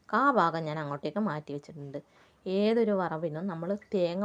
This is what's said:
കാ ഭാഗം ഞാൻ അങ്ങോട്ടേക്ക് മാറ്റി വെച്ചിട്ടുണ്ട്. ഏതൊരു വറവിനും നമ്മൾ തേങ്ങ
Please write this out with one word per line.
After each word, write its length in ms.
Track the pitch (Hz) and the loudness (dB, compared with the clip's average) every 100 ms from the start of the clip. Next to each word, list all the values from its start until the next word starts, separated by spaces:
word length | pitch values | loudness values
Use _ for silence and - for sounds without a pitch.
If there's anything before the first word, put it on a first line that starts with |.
| - | -2
കാ 80 | 214 277 247 | 2 4 6
ഭാഗം 240 | 165 165 156 | 4 2 -2
ഞാൻ 80 | 156 | -4
അങ്ങോട്ടേക്ക് 400 | 147 143 156 175 214 | -4 -4 -4 -2 -2
മാറ്റി 240 | 151 151 143 | -2 -6 -10
വെച്ചിട്ടുണ്ട്. 420 | - 160 143 143 - _ - _ - 190 | -10 -14 -10 -12 -12 _ -20 _ -2 2
ഏതൊരു 360 | 208 226 220 196 | 4 4 4 2
വറവിനും 440 | 175 160 165 151 196 | 0 -2 -4 -4 -6
നമ്മൾ 180 | 165 170 202 - | -4 -4 -4 -2
തേങ്ങ 300 | 196 175 175 | 0 2 2